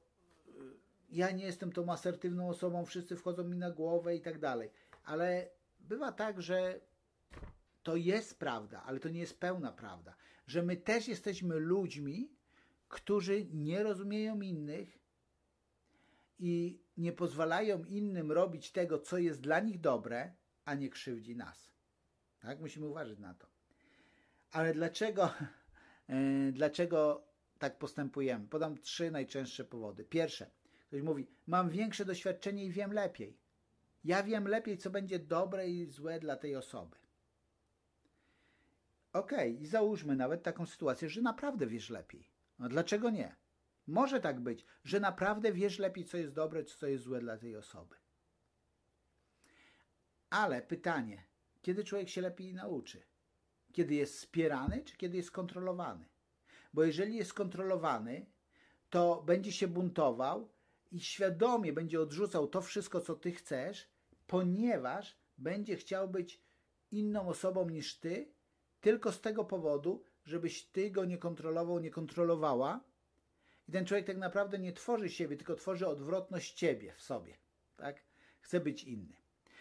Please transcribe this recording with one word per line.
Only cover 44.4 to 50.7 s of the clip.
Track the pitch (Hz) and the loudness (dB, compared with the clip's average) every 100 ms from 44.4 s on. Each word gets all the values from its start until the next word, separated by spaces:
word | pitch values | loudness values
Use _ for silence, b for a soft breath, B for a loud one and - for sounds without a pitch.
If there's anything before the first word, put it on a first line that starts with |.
| 123 113 - B | -2 -4 -8 B
że | 131 202 | -2 2
naprawdę | 196 180 190 214 220 | 2 2 2 2 2
wiesz | 180 202 190 | 2 2 2
lepiej, | 190 185 - | -2 -2 -6
co | 175 | -4
jest | 151 | -4
dobre, | 147 156 160 | -2 -2 -2
czy | 147 - | -6 -4
co | 143 | -2
jest | 135 | -2
złe | 120 123 | -2 -4
dla | 117 110 | -4 -8
tej | 117 107 | -10 -12
osoby. | - 107 95 - _ _ _ _ _ _ _ _ _ _ _ _ _ _ b b b b b _ _ _ - | -14 -16 -18 -20 _ _ _ _ _ _ _ _ _ _ _ _ _ _ b b b b b _ _ _ -2
Ale | 208 196 123 | 2 2 2
pytanie, | - | -4